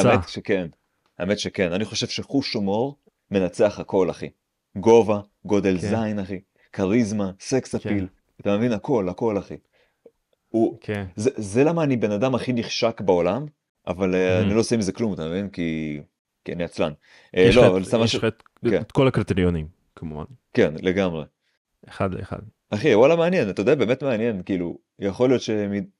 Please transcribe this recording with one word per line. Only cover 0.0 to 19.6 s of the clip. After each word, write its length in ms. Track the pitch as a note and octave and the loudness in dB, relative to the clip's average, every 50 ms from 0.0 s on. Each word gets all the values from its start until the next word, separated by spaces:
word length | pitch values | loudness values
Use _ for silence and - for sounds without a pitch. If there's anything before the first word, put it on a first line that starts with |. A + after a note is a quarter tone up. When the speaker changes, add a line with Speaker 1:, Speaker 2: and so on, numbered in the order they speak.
Speaker 1:
סע. 80 | G2 G2+ | 6 6
Speaker 2:
האמת 180 | - G2 F2 - | 4 2 0 -4
שכן. 380 | - G2 - - G2+ F#2 F2 D#2 - _ _ _ _ _ _ _ _ - | -10 -10 -4 -2 -2 -2 -2 -6 -10 _ _ _ _ _ _ _ _ -6
האמת 200 | - F#2 G#2 G2+ | -2 -2 -2 -2
שכן. 340 | - F#2 - - F#2+ E2 | -4 -6 -2 -2 -2 0
אני 120 | F2 G2 A2 | 0 -2 -4
חושב 220 | G2 A2 - B2 | -4 -4 -6 -6
שחוש 460 | - - - G2 - - C#3 C3 - - | -6 -6 -10 -8 -2 -2 -2 -2 -2 -4
הומור 420 | A#2 G2+ F#2+ G2 A2 B2+ C#3 C#3+ _ _ _ _ _ _ - | -4 -2 -2 -2 -2 -2 -4 -6 _ _ _ _ _ _ -2
מנצח 480 | G2 G2 F#2 E2+ - - A2 G2+ - - | -2 0 0 0 2 2 2 2 2 -2
הכל, 300 | E2 - - G2 F#2 E2 | -8 -2 0 2 2 0
אחי. 180 | D#2 - F2 C#2 _ _ _ _ _ _ _ _ - | -2 -6 -10 -14 _ _ _ _ _ _ _ _ -8
גובה, 440 | G2+ F2+ A2+ A#2 A#2 G#2 G#2 G#2+ G2+ G2 _ _ _ - | 0 4 6 8 6 6 4 0 -2 -4 _ _ _ -6
גודל 340 | F#2 G#2 G2+ F#2 G2 F#2 F2 | -2 -2 2 2 2 0 0
Speaker 1:
כן. 80 | G#2 G2+ | -2 -2
Speaker 2:
זין, 300 | A2 A2+ A2+ G#2+ G#2 G#2 | -2 -2 -2 -4 -4 -6
אחי. 220 | F#2+ F#2 G2 F2+ - _ _ _ _ _ | -8 -8 -10 -12 -14 _ _ _ _ _
כריזמה, 580 | - - G2 F#2 G#2+ B2 A#2 G2 A2 G#2 G2+ F#2 F#2 - | -4 -2 0 2 2 2 2 0 -2 -4 -4 -6 -8 -12
סקס 300 | - - C3 B2+ - - - | -8 -4 -4 -4 -4 -4 -10
Speaker 1:
כן. 40 | G#2+ - G#2 | -8 -6 -4
Speaker 2:
אפיל. 180 | G2+ G2+ F#2 F2+ _ _ _ _ _ - | -4 -4 -4 -8 _ _ _ _ _ -8
אתה 160 | - G#2 G2+ | -4 -2 0
מבין? 160 | G#2 A#2+ B2 | 0 0 -2
הכל, 360 | A2 G2 - C#3+ C#3 A2 F#2+ F2+ | -2 -4 -2 -2 0 0 0 -2
הכל, 300 | F2+ - A#2+ A2+ G#2 G2 | -4 -2 -2 -2 -2 -2
אחי. 180 | F2 - D#2 - _ _ _ _ _ _ _ _ _ - _ _ _ _ _ _ _ - | -6 -8 -16 -16 _ _ _ _ _ _ _ _ _ -20 _ _ _ _ _ _ _ -4
הוא, 280 | - A2+ A2+ - - - | 0 2 2 2 0 -6
Speaker 1:
כן. 240 | - - G#2 G2+ G2 F2 - | -8 -8 -6 -6 -6 -8 -8
Speaker 2:
זה, 140 | G#2+ G#2+ C3 - | -2 -2 -2 -2
זה 280 | - A2 F#2+ G2 B2+ C#3+ | -4 -8 -2 0 2 2
למה 180 | E3+ E3+ E3+ | 2 2 0
אני 140 | D#3 C#3 C3 | 0 0 0
בן 140 | A2+ A2+ G#2+ | 0 0 -2
אדם 220 | G#2 G2+ G#2+ C3 B2+ | 0 0 0 0 -2
הכי 180 | A2+ - B2+ | -2 -2 -2
נחשק 480 | B2 A#2 A2 - - - A#2+ A2+ - - | -4 -4 -4 -4 -4 -2 -2 -2 -2 -2
בעולם, 460 | G#2 F#2+ F#2 E2+ E2+ F2 G2 B2+ D3+ D3+ _ _ _ _ _ _ - | 0 2 2 4 2 0 0 -2 -6 -10 _ _ _ _ _ _ -10
אבל, 280 | - F2 F2+ G2 F#2 F#2 | -8 -4 -2 0 0 2
אה, 260 | F#2 F#2 F#2 F#2 F2+ | 2 2 2 2 2
Speaker 1:
Mhm. 40 | G2+ | 2
Speaker 2:
אני 100 | G2+ G#2 | 2 2
לא 60 | A2+ | 2
עושה 140 | A2 - A#2+ | 2 2 0
עם 60 | A2+ | -2
זה 100 | G2+ F#2 | -2 -2
כלום, 200 | F#2 - A#2 G#2+ | -4 -4 -4 -4
אתה 160 | F2+ D#2 D#2 D#2+ | -4 -6 -6 -6
מבין? 200 | E2+ F#2+ G#2 F#2 | -4 -6 -6 -6
כי 520 | - F#2 E2+ E2 D#2+ D#2+ D#2 D2+ D2 D2 D2+ _ _ _ _ _ _ _ - | -6 -6 -4 -4 -4 -4 -6 -6 -8 -10 -14 _ _ _ _ _ _ _ -12
כי 60 | D#2+ | -10
אני 120 | D#2 F2 E2+ | -8 -6 -8
עצלן. 280 | E2+ - - F#2 D#2 D2+ - _ _ - - _ - | -8 -4 -4 -4 -4 -6 -10 _ _ -20 -20 _ -6
Speaker 1:
כי 60 | - | 2
Speaker 2:
אה, 60 | F#2 | 4
Speaker 1:
יש 140 | F#2 F#2+ G2+ | 6 6 8
Speaker 2:
לא, 60 | B2 | 8
Speaker 1:
לך 60 | A#2 G2 | 8 6
Speaker 2:
אבל 140 | F2+ F#2+ | 6 2
Speaker 1:
את, 40 | F#2 | 0
Speaker 2:
סתם 100 | - B2 | 0 0
Speaker 1:
יש 60 | A2+ | 2
Speaker 2:
משהו, 160 | A#2 A2 - G#2+ | 2 2 0 0
Speaker 1:
לך 60 | A2+ | -2
את, 180 | A2 - _ _ _ _ - - A#2 | -2 -4 _ _ _ _ -4 -2 0
Speaker 2:
כן. 100 | G2+ D#2+ | 0 0
Speaker 1:
את 120 | A2+ - | -2 -2
כל 160 | - - C3+ A2 | 0 2 2 2
הקריטריונים, 600 | - A#2 G2+ - F#2+ F#2+ F2+ F2+ F2 D#2+ | 2 0 -2 0 0 2 2 2 0 -2